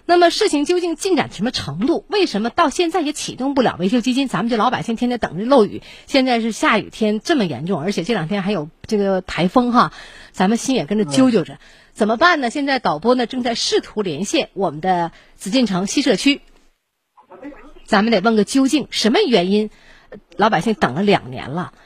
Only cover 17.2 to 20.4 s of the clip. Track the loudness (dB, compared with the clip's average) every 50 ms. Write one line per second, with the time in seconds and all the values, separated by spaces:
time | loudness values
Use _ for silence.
17.2 | _ -20 -20 -20 -18 -20 -20 -20 -20 -20 -20 -12 -4 0 2 2 4 4 2 2
18.2 | 2 2 2 2 2 2 2 2 2 2 2 0 -2 -2 -4 0 0 2 2 2
19.2 | 2 4 4 2 2 2 0 0 0 -2 -8 _ _ -20 -20 -20 _ -20 -20 -20
20.2 | _ _ -4 0